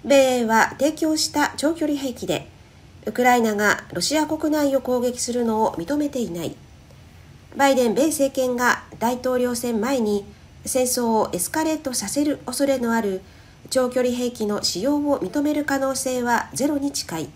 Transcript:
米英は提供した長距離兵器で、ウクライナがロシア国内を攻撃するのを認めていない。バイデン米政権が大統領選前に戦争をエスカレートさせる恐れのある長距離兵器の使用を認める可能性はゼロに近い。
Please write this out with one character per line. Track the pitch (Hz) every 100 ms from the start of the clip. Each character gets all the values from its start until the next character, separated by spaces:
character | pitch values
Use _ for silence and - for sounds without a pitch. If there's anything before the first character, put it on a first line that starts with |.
米 | - 277 262 254
英 | 226
は | 220 - -
提 | 285
供 | 302 311 311
し | -
た | 302 294 -
長 | 285
距 | 330 302
離 | 285
兵 | 269
器 | 233 175
で、 | 156 - - - - - - -
ウ |
ク | 220
ラ | 247 247
イ |
ナ | 226
が | 208 208 - -
ロ | -
シ | 175 302
ア | 302
国 | 311 320
内 | 302 285
を | 269
攻 | 254 254
撃 | 247 247
す | -
る | 240
の | 233 220
を | 220 -
認 | 170 294
め | 294
て | 269
い | 208
な | 170
い。 | 156 - - - - - - - - - - -
バ | 277
イ | 269
デ | 240
ン |
米 | 202 311
政 | 294 277
権 | 269 254 240
が | 247 - - -
大 | 226 247
統 | 254 254
領 | 247
選 | 240 247 226
前 | 226 277
に | 214 208 202 - - -
戦 | - 262
争 | 254 247 233
を | 220 -
エ | 175
ス | -
カ | 311
レ | 320
ー | 311
ト | 277
さ | 247 202
せ | -
る | 294 269 -
恐 | 247 277
れ | 269
の | 240
あ | 226
る | 208 185 - - - - -
長 | 262 254
距 | 247
離 | 247
兵 | 247 247
器 | 240 208
の | 208
使 | - 175
用 | 240 294
を | 285 277
認 | 185 294
め | 294
る | 294
可 | 285 269
能 | 269
性 | 262 262 254
は | 240 233 -
ゼ | - 294
ロ | 285
に | 277
近 | 277 - 165
い。 | 151